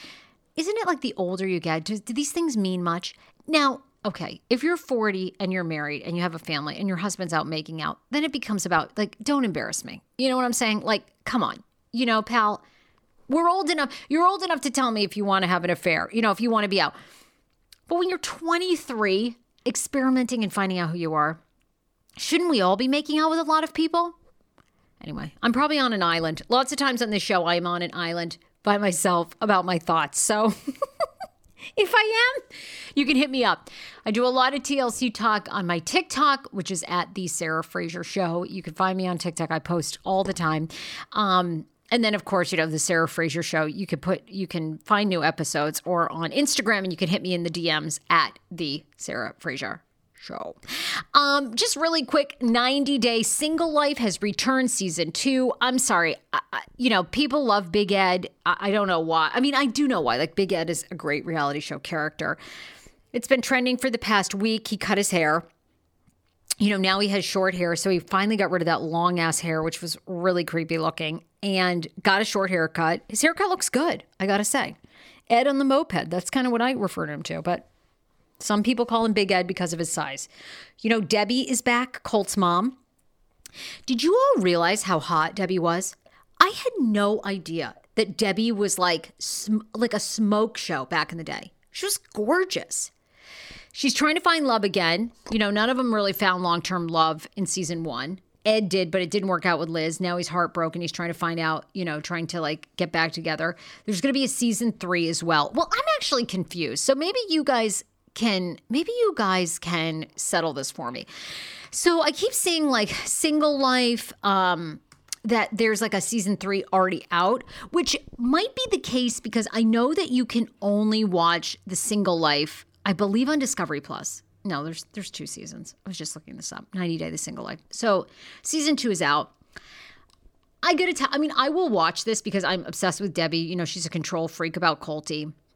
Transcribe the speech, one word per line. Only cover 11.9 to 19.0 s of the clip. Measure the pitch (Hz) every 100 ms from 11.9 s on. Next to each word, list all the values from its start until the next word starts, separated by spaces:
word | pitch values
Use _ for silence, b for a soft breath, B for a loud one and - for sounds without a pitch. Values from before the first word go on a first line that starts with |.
you | 233 247
know, | 220
pal, | 214 240 208 202 b b b b _ _ -
we're | 294 339
old | 370 311
enough, | 320 277 B B
you're | 302
old | 349 392
enough | 359 302
to | 277
tell | 254 247
me | 214
if | 202 208
you |
wanna | 196 190 180
have | 180
an | 175
affair, | 170 180 160 -
you | 226
know, | 220
if | 196
you | 233
wanna | 220 208
be | 190
out. | 147 - B B B B B _ _ - -
But | 339
when | 359
you're | 370
twenty-three, | - - 330 339 370 339 - 233